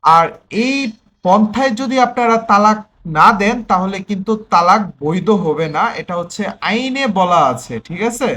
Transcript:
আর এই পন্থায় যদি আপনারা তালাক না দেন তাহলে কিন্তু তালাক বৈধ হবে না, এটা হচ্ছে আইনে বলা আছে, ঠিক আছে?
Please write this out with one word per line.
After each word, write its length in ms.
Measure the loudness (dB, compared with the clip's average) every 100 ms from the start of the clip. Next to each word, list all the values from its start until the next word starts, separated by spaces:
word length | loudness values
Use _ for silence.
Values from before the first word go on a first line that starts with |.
আর 220 | 6 4 4 -6 _
এই 240 | -4 -2 -2 -4 -8 _ _ 2
পন্থায় 480 | 2 2 0 -2 -2
যদি 200 | -2 0
আপনারা 380 | 0 0 0 0
তালাক 400 | 2 2 4 0 -6 _ -6
না 220 | 4 4
দেন 240 | 4 0 -2
তাহলে 340 | -2 -2 -2 -6
কিন্তু 320 | -6 -6 -4 -4 0
তালাক 320 | 2 4 2 0 -6
বৈধ 280 | -4 -2 0
হবে 380 | 0 0 -2 -2
না, 140 | -2 -4 -4
এটা 180 | -8 -8
হচ্ছে 260 | -8 -8 -8 -6
আইনে 420 | -4 -2 -2 -2 -2
বলা 320 | 0 2 4 2
আছে, 280 | -2 -10 -12
ঠিক 220 | -10 -6
আছে? 280 | -6 -2 -4